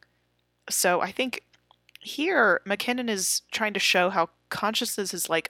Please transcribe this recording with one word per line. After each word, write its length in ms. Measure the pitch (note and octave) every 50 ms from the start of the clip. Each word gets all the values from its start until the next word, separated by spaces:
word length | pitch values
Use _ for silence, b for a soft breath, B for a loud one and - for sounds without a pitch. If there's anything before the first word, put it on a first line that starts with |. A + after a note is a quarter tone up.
| _ _ _ _ _ _ _ _ _ _ _ _ - -
So 300 | - - - F3+ F3+ E3+
I 120 | - F#3+
think 320 | - - C4 B3+ - - _ _ _ _ _ _ _ _ _ _ - -
here, 640 | - A3 - - D4+ F#4 F#4 C#4 A3+ G3 E3+ - -
McKinnon 440 | G3 G3+ G3+ - B3 B3 B3+ B3 A#3
is 340 | G#3+ F#3+ F3+ - - - - -
trying 240 | - - A3 G#3+ G3+
to 60 | F#3+
show 300 | - - - F#3 F3 F#3
how 200 | F#3+ F#3 E3 - _ _ _ -
consciousness 640 | - - G#3+ G#3+ A3 - B3 - - - G3 F#3 -
is, 160 | E3+ - -
like, 200 | E3 E3 -